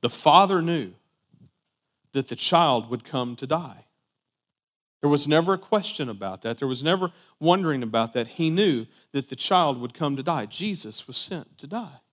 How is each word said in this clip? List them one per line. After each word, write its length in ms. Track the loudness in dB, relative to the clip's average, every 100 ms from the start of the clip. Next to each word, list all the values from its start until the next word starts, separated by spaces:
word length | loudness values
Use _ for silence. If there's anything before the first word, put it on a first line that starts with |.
The 100 | -4
Father 520 | 0 6 8 6 2
knew 300 | 0 -2 -4 -12 _ _ _ _ -20 _ _ _ _ _ _
that 160 | -6 -4
the 80 | -6
child 520 | 2 4 4 2 0
would 140 | -8
come 300 | -6 -6 -4 -6
to 100 | -4
die. 380 | -4 -4 -18 _ _ _ _ _ _ _ _ _ _ _ _
There 100 | 2
was 160 | 2 4
never 280 | 2 4
a 40 | -2
question 500 | 0 0 0 -6 -8
about 340 | -6 -8 -8
that. 160 | -8 -4
There 100 | -4
was 160 | -2
never 260 | 0 0 0 -8 _ _
wondering 420 | 2 4 2 -2
about 300 | -2 0 0
that. 160 | -2 -6
He 220 | -2 -2
knew 360 | 2 2 2 -4 _ _
that 160 | -8 -8
the 80 | -8
child 440 | 0 2 2 0
would 140 | -8
come 220 | -4 -4 -2
to 60 |
die. 240 | -2 -4 -4
Jesus 600 | -8 -8 -8 -10 -16 -12
was 100 | -8
sent 420 | -8 -10 -12 _
to 80 | -12
die. 340 | -10 -12 -18 _